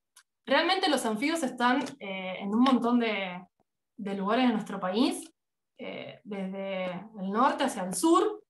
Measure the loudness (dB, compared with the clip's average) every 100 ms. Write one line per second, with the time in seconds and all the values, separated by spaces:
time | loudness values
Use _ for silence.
0 | _ _ _ _ 0 2 4 2 2 2
1 | 0 0 0 0 -2 0 2 2 -2 -8
2 | -10 -8 -8 -8 -2 2 4 4 4 2
3 | 2 -2 -4 -8 -14 _ _ _ _ -12
4 | -8 -4 0 2 4 2 -2 -6 -2 2
5 | 2 0 -8 _ _ _ _ -16 -12 -12
6 | -12 -14 -10 -8 -6 -6 -6 -4 -6 -6
7 | -10 -8 -4 2 2 2 -2 -2 -6 0
8 | 4 6 4 -2 -14